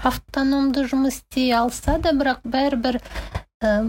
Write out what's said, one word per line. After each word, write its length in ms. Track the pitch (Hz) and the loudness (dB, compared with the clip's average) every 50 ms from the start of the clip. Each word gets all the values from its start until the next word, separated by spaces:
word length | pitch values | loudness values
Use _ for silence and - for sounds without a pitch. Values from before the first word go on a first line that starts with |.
| - | -2
автономды 840 | 254 240 - - - - 277 269 269 277 277 277 277 247 277 269 247 | -2 -2 -2 -6 -6 -2 0 0 2 2 2 2 0 0 0 0 0
жұмыс 300 | 277 269 269 269 254 - | 0 0 0 0 -2 -4
істей 300 | - _ - 262 254 254 240 | -10 _ -2 0 2 2 2
алса 420 | 233 233 247 - - - - 294 320 | 2 2 0 -2 -2 0 0 0 2
да, 120 | 330 330 302 | 2 2 2
бірақ 280 | 269 285 269 254 - - | 2 2 0 0 -2 -4
бәрібір, 560 | 233 247 262 277 285 285 233 226 254 240 240 | -4 0 0 2 2 0 0 0 -2 -2 -4
ы, 720 | - - - - - - - - - _ _ _ 226 214 208 208 220 | -6 -10 -10 -10 -10 -8 -10 -10 -10 _ _ _ 0 2 2 2 0